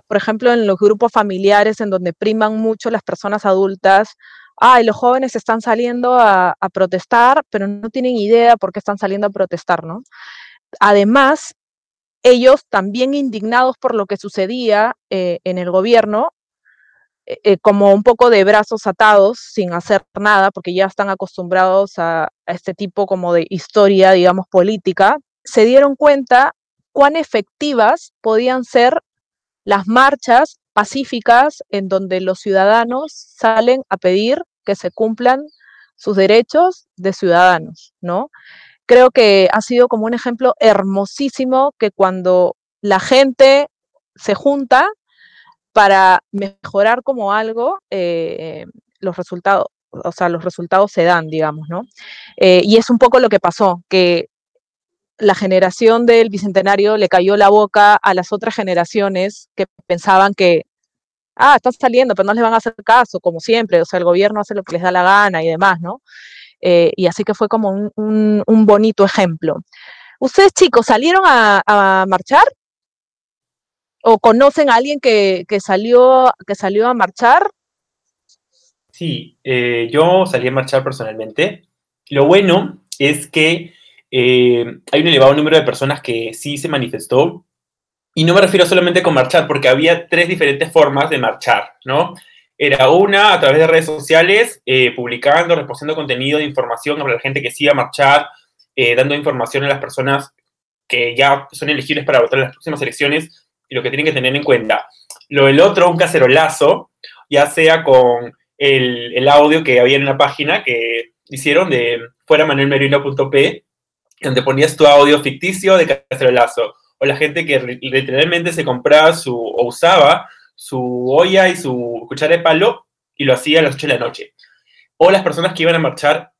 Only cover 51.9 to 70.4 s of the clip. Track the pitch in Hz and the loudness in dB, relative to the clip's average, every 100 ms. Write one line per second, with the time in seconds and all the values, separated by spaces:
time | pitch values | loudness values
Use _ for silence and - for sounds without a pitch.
51.9 | _ - - - - - 180 202 220 226 | _ -20 -20 -14 0 4 4 4 2 2
52.9 | 240 254 262 233 208 - - 202 175 - | 2 4 4 2 0 -2 0 -2 -2 -4
53.9 | 190 180 175 - _ _ _ _ _ _ | 0 2 0 -4 _ _ _ _ _ _
54.9 | _ _ - 208 190 196 185 180 - 226 | _ _ -4 -2 0 0 0 0 0 2
55.9 | 233 240 233 226 196 202 190 190 196 202 | 2 4 4 2 -2 -4 -2 0 0 0
56.9 | 214 190 185 185 202 202 208 208 208 208 | 0 0 2 2 4 4 4 4 4 4
57.9 | 208 202 185 180 208 226 220 190 175 170 | 4 2 -2 -4 -6 -6 -6 -4 -2 -2
58.9 | 214 196 185 196 - _ - 190 _ - | -4 -4 -4 -6 -8 _ -8 -8 _ -8
59.9 | 175 - 190 196 202 185 165 - _ _ | -4 2 2 2 2 2 0 -2 _ _
60.9 | _ _ _ _ - 269 262 254 - 254 | _ _ _ _ 0 2 4 0 -2 0
61.9 | 240 254 196 196 220 226 226 226 226 226 | 0 0 0 -2 0 0 0 -2 -4 2
62.9 | 240 240 180 180 165 - 226 220 175 170 | 2 2 -4 -6 -6 -2 -2 0 0 0
63.9 | 185 175 175 208 214 202 202 185 170 180 | -2 0 2 0 -2 -8 -10 -8 -6 -2
64.9 | 180 180 202 208 175 165 160 196 175 170 | 0 2 2 2 0 -4 0 0 0 -6
65.9 | 247 _ - - - - _ 180 175 170 | -14 _ -20 -20 -20 -20 _ 0 2 2
66.9 | - 180 170 208 208 208 226 202 196 208 | 0 -2 -2 -6 -4 -2 -2 -4 -6 -8
67.9 | - 214 214 214 208 190 220 214 208 220 | -8 -4 0 0 0 2 4 4 4 2
68.9 | 208 196 - 185 160 160 147 - _ - | 0 0 0 -2 -2 -6 -6 -10 _ -20
69.9 | - - - 269 - | -20 -20 -8 -4 2